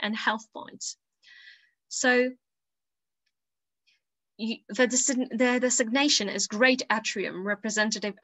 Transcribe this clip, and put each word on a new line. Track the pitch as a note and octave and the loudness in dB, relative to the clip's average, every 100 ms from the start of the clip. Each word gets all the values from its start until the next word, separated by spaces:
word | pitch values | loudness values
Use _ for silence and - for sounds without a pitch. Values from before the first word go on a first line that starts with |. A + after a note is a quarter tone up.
and | G#3 A3 | -6 -2
health | - A3 - | -2 -2 -6
points. | - - G3 - - _ _ - - - - _ _ _ | -16 -16 -12 -14 -14 _ _ -20 -20 -20 -20 _ _ _
So | - B3+ B3 B3+ B3+ _ _ _ _ _ _ _ _ _ _ _ _ _ _ _ _ _ _ _ - | -2 2 2 2 -4 _ _ _ _ _ _ _ _ _ _ _ _ _ _ _ _ _ _ _ -8
you, | A3 - - | -6 -6 -8
the | G#3 B3 | 0 2
desi-, | B3 - B3+ B3 A3+ | 2 0 0 -2 0
the | B3 B3 | 2 2
designation | B3 - A3+ C4 C#4+ - G3+ | 2 2 2 2 4 2 0
is | G3+ - | -2 -4
Great | G#3 B3+ C4 - | 4 4 4 0
Atrium, | A3 A3 G#3+ F3 E3 G3 | -2 -2 -4 -6 -6 -6
Representative | G3+ A3 G#3+ G#3+ G#3 G#3 G3 | -4 -4 0 0 0 -4 -2